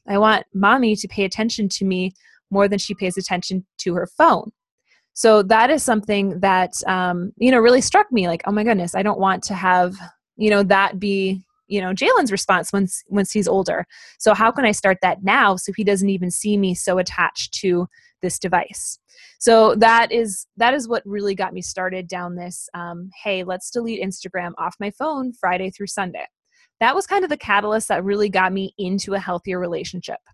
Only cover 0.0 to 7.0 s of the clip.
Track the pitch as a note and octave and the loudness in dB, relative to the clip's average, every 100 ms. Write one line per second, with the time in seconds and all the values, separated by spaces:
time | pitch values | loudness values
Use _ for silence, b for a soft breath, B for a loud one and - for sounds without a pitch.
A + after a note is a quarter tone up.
0 | - G3+ G#3+ G#3+ - F#3+ G3+ C4 A#3 G#3 | -4 2 4 4 0 0 2 4 2 0
1 | G3+ - F#3+ - A3+ - G3+ - F#3+ F#3 | -4 -4 -4 -2 -4 -2 -4 -2 -2 -2
2 | F#3 b b b _ G3 G3+ G3+ - G3+ | -4 b b b _ 2 2 2 -4 -4
3 | F#3 F3+ - F3+ - F#3 - - F#3+ F3 | -4 -4 -4 -4 -4 -8 -8 -8 -4 -2
4 | F3+ - E4 - - _ _ _ _ _ | -4 2 4 4 -2 _ _ _ _ _
5 | _ - A3+ G#3+ F#3+ A3 B3 D4+ - A3 | _ 2 6 6 6 4 4 2 2 -2
6 | G3+ G3+ G3 F3+ G3 F#3+ F3+ - - F#3 | 0 -2 0 0 2 2 0 -4 -4 -2